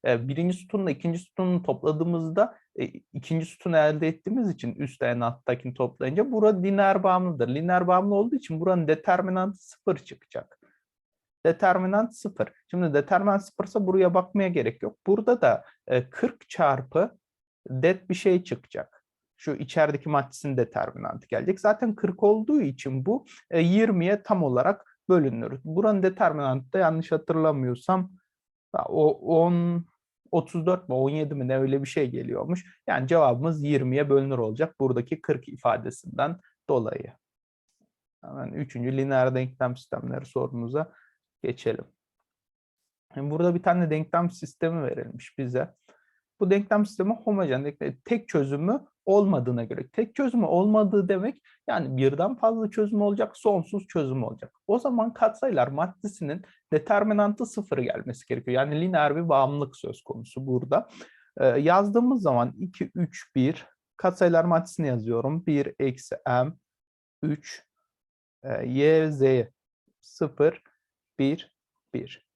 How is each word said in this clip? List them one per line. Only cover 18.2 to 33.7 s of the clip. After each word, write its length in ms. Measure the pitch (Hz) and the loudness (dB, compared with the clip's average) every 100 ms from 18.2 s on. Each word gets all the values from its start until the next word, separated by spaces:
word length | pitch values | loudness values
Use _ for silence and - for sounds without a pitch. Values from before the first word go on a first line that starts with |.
| 202 180 | 2 2
çıkacak. 580 | 180 - _ - - _ _ _ _ _ | 0 -10 _ -12 -12 _ _ _ _ _
Şu 140 | - | -8
içerideki 580 | 143 127 165 151 143 151 | -8 -4 0 2 0 -2
matrisin 480 | 156 - - 143 127 | -2 -2 -10 -4 -2
determinantı 680 | 117 - - - - - _ | -2 -2 -6 -8 -10 -10 _
gelecek. 320 | - - 190 | -4 -2 0
Zaten 360 | 214 214 240 208 | 0 2 -2 -2
kırk 280 | 202 185 | -4 2
olduğu 380 | 208 220 220 302 | 2 4 2 0
için 440 | 156 131 139 131 147 | 0 -4 -6 -4 -2
bu, 200 | 247 - - _ | -4 -6 -20 _
e, 100 | 165 | 2
yirmiye 640 | 170 196 226 185 170 202 | 4 4 4 2 2 0
tam 200 | - 190 | 0 0
olarak 560 | 147 123 143 202 _ _ - | 2 2 2 -2 _ _ 2
bölünür. 520 | 185 135 117 117 131 | 4 4 -2 -8 -10
Buranın 400 | 156 160 220 202 | -6 0 2 4
determinantı 720 | 185 185 180 151 139 131 131 | 2 2 0 2 -2 -2 -2
da 40 | 190 | 2
yanlış 340 | 170 160 165 | 2 2 -2
hatırlamıyorsam, 1000 | 160 160 160 160 147 127 123 - 185 185 - _ _ _ _ _ - - | -4 0 2 2 2 -2 -4 0 -2 -2 -12 _ _ _ _ _ -6 -2
o 240 | - 151 - - 165 | 2 2 2 2 4
on, 480 | 170 175 175 175 170 _ _ _ _ | 4 2 0 -2 -6 _ _ _ _
otuz 340 | 170 160 175 160 | -2 -2 -4 0
dört 240 | 180 180 | -2 -2
mi, 60 | 131 | 0
on 140 | 135 | 0
yedi 260 | 151 147 143 | 0 -4 -4
mi 120 | 127 | -2
ne 100 | 131 | 0
öyle 240 | 135 139 | 0 0
bir 60 | 139 | -2
şey 240 | - 131 | -2 -2
geliyormuş. 720 | 123 123 - 151 180 - _ - | -4 -6 -6 -4 -6 -6 _ -4
Yani 200 | - 131 | -2 2
cevabımız 560 | 165 143 123 160 156 | 4 4 2 -2 -2
yirmiye 460 | 143 | 0